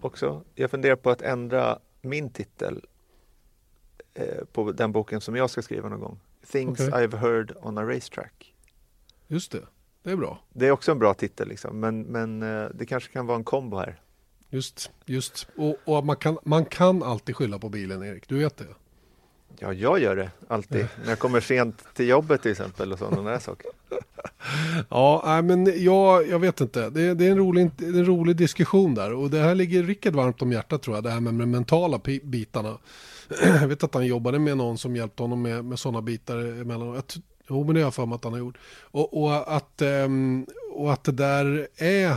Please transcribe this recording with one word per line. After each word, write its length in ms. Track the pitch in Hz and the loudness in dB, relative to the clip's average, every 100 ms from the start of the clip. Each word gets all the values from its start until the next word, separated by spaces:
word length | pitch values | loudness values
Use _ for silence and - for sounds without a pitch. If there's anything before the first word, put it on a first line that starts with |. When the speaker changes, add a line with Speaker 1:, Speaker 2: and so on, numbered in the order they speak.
Speaker 1:
också. 420 | 131 - 139 151 - | -10 -4 -6 -6 -14
Jag 160 | - 131 | -6 -4
funderar 260 | 135 135 131 | 0 2 2
på 140 | 127 | 2
att 120 | 123 | 0
ändra 560 | - 127 120 127 120 113 _ _ | 0 -4 -2 0 0 -2 _ _
min 280 | 127 147 143 | -8 -8 -8
titel, 500 | - - _ - - - _ _ _ _ _ _ _ _ _ _ _ - | -10 -12 _ -8 -8 -14 _ _ _ _ _ _ _ _ _ _ _ -20
eh, 300 | - - - - | -10 -8 -8 -8
på 200 | - 104 | -4 -4
den 200 | 98 113 | -2 0
boken 280 | 110 107 110 | 0 -4 -8
som 160 | 110 117 | -6 -2
jag 140 | 127 | -2
ska 120 | - | -2
skriva 260 | 107 104 104 | -8 -8 -8
någon 120 | 104 | -10
gång. 180 | 104 - _ _ _ | -12 -16 _ _ _
Things 280 | 139 127 127 | -6 -4 -2
Speaker 2:
Okej. 260 | 135 127 117 | 0 2 0
Speaker 1:
I've 100 | 110 | 0
heard 360 | 117 117 110 - | 0 0 -2 -10
on 160 | 110 107 | -10 -6
a 40 | |
racetrack. 720 | 107 127 - - - _ - _ _ _ _ _ _ _ _ | -4 -6 -8 -14 -14 _ -20 _ _ _ _ _ _ _ _
Speaker 2:
Just 240 | 151 - | -8 -6
det. 80 | 95 - _ _ _ | -12 -14 _ _ _
Det 80 | - | -8
är 60 | 185 | -4
bra. 220 | - - _ | -6 -8 _
Speaker 1:
Det 140 | - 131 | 0 2
är 40 | |
också 220 | 139 - | 4 2
en 60 | 147 | 4
bra 160 | 107 | 4
titel, 340 | 95 101 - 98 | 4 -2 -6 -8
liksom. 320 | 104 107 107 | -8 -12 -6
Men, 220 | 110 110 | -4 -4
men, 400 | 110 117 113 110 | -6 -6 -6 -6
eh, 260 | 110 110 107 | -6 -6 -8
det 120 | - 117 | -10 -6
kanske 260 | 131 - | -8 -6
kan 140 | 131 120 | -10 -4
vara 100 | 120 | -4
en 60 | |
kombo 320 | 113 135 127 98 | -2 -2 -2 -6
här. 240 | - - _ _ _ _ _ | -8 -10 _ _ _ _ _
Speaker 2:
Just, 380 | 131 131 - - _ - | -8 -8 -12 -16 _ -8
just. 400 | 127 - - - - | -6 -6 -12 -16 -4
Och, 200 | 151 151 | -4 -4
och 200 | - 151 143 | -2 0 0
man 100 | 143 | 0
kan, 220 | 156 160 | -2 -2
man 200 | - 156 | 0 0
kan 380 | 151 - 180 185 | 0 4 4 4
alltid 340 | 127 113 - 117 | 0 -4 -6 -4
skylla 220 | 127 101 | -4 -4
på 100 | 110 | -8
bilen, 340 | 104 95 95 | -8 -8 -8
Erik. 260 | 101 92 - | -10 -14 -6
Du 100 | 135 | -2
vet 180 | 151 - | -2 -4
det. 80 | 73 - _ _ _ _ _ _ _ - | -20 -20 _ _ _ _ _ _ _ -12
Speaker 1:
Ja, 140 | 101 | -8
jag 260 | 95 113 190 | -2 2 2
gör 180 | 117 95 | 2 0
det 140 | 92 - - | -4 -10 -6
alltid. 380 | 113 - 107 113 | -6 -4 -4 -4
Speaker 2:
<laughs> 80 | - | -6
Speaker 1:
När 60 | 113 | -4
jag 100 | 113 | -2
kommer 220 | 127 123 | 2 0
sent 440 | - 127 120 110 - | 2 2 2 -2 -18
till 140 | - 120 | -2 4
jobbet 340 | 131 156 143 | 4 4 0
till 80 | 117 | 2
exempel 420 | 95 98 92 95 | -2 -6 -6 -6
och 60 | 95 | -4
sådana 320 | 101 101 101 | -4 -4 -4
där 80 | 120 | -6
saker. 320 | - - - - _ - - - - _ - 143 160 165 - | -8 -12 -14 -18 _ -12 -12 -16 -16 _ -8 -4 -2 -4 -2
Speaker 2:
Ja, 340 | 120 135 160 | 4 4 4
nej, 180 | 156 160 | 2 2
men 420 | 170 180 190 180 | 4 4 4 4
jag, 440 | 180 190 190 185 160 | 4 6 8 6 6
jag 100 | 175 | 2
vet 220 | 180 - | 2 2
inte. 300 | 127 123 110 | -2 -2 -4
Det, 240 | 147 175 | 0 0
det 120 | 175 180 | 4 4
är 40 | |
en 80 | 196 | 6
rolig, 320 | 190 175 175 - | 4 6 4 2
en 260 | 165 180 180 | 0 2 4
rolig 300 | 180 165 170 | 4 4 4
diskussion 580 | 170 - 165 190 190 | 2 2 4 6 4
där. 180 | 113 98 | 2 -2
Och 160 | 123 139 | -2 0
det 80 | 151 | 4
här 160 | 151 | 4
ligger 280 | 185 180 180 | 4 4 2
Rickard 320 | 175 202 208 | 2 0 2
varmt 280 | 147 127 120 | 2 2 2
om 100 | 123 | 0
hjärtat, 300 | 117 - 151 | -2 -2 -4
tror 140 | - 107 | -2 -4
jag. 80 | |
Det 60 | 113 | -2
här 100 | 117 | -2
med 140 | 117 | -2
de 160 | 117 120 | 0 0
mentala 480 | 120 117 160 175 123 | 0 4 2 4 -2
pi-, 260 | - 139 | -2 -6
bitarna. 540 | 143 123 107 123 107 113 _ - - - - - | -4 -6 -4 -4 -6 -8 _ -20 -20 -20 -12 2
<clears throat> 40 | 175 165 | 6 6
Jag 80 | 139 | 4
vet 160 | 147 | 0
att 100 | - | -2
han 120 | 131 127 | 0 0
jobbade 320 | 120 120 139 | 0 0 2
med 180 | 151 139 | 2 2
någon 220 | 120 113 | -2 -4
som 180 | 127 120 | -4 -4
hjälpte 260 | 113 - | -6 -4
honom 200 | 120 123 | -4 -2
med, 220 | 120 117 | -2 -4
med 140 | 120 123 | -6 -6
såna 240 | 131 113 | -4 -4
bitar 340 | 110 117 - 120 120 117 | -4 -8 -6 -6 -6 -8
emellan. 340 | 120 117 120 | -8 -8 -8
Jag 120 | 123 - | -8 -10
t-, 140 | 170 - _ _ | -14 -16 _ _
jo, 160 | 135 | -2
men 100 | 147 | 2
det 60 | 160 | 2
har 60 | 147 | 2
jag 80 | |
för 120 | 123 120 | -2 -4
mig 100 | 117 | -4
att 80 | |
han 80 | 117 | -6
har 80 | 120 | -8
gjort. 180 | 123 120 - - | -10 -14 -20 -20
Och, 400 | - 139 151 156 | -10 -2 -2 0
och 340 | 151 147 - 151 | 0 0 0 -4
att, 260 | - - | -4 -2
ehm, 640 | 143 139 135 135 131 127 127 453 466 | 0 2 0 0 0 -2 -6 -14 -12
och 200 | - 147 | -6 -2
att 120 | 135 | 0
det 80 | - | 0
där 560 | 131 139 139 143 147 143 - | 0 0 2 0 -2 -6 -2
är 380 | 160 196 190 | 0 2 2